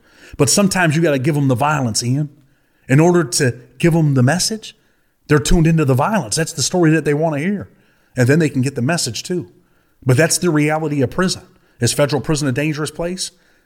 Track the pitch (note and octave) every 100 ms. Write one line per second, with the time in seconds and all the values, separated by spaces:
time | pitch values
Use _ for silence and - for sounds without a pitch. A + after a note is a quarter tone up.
0 | _ _ - - - - F#3+ F#3+ E3 D3+
1 | D#3+ C#3 C#3 D3 C#3 A#2 C#3+ D3 B2 G2+
2 | A#2+ C#3 D3 _ _ _ _ _ - C#3+
3 | E3+ F3 D#3+ - C3 - - - E3+ E3
4 | D3+ C3 B2 F3+ - A3 - _ _ _
5 | _ _ - D3 - F3+ D#3+ D#3+ C3+ B2+
6 | E3+ G#3+ A2+ D3+ D#3+ - - F3+ D#3+ D#3+
7 | D3 D3 E3 C#3+ F3 G3 G#2 _ _ _
8 | _ C3 A#2+ D#3+ D3+ C3 C3 C3+ B2 E3+
9 | - A2 - F3+ - _ _ _ _ _
10 | B2+ B2+ E3 - F3+ D3+ D3+ D#3 D#3 D3
11 | A#2+ - F#3 - - _ _ - A#2+ -
12 | C#3+ C#3 - D3 C#3+ B2+ D#3 D3 D3 -
13 | E3+ F3+ - _ _ _